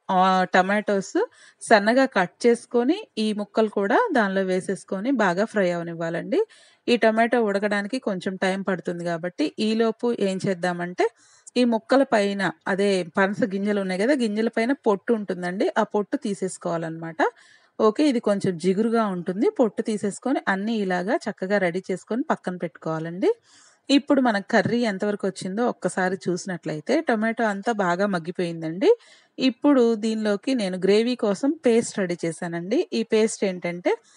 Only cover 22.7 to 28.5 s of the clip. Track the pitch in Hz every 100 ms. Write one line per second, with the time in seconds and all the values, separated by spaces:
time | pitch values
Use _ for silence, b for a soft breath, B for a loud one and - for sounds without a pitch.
22.7 | - 160 160 165 175 330 480 b b b
23.7 | b - 277 - 277 247 202 - 226 190
24.7 | 240 233 190 208 208 196 - 190 196 240
25.7 | - 180 - 185 185 - 175 - 175 160
26.7 | 156 - 294 320 220 220 226 226 196 220
27.7 | 214 180 175 208 180 160 185 175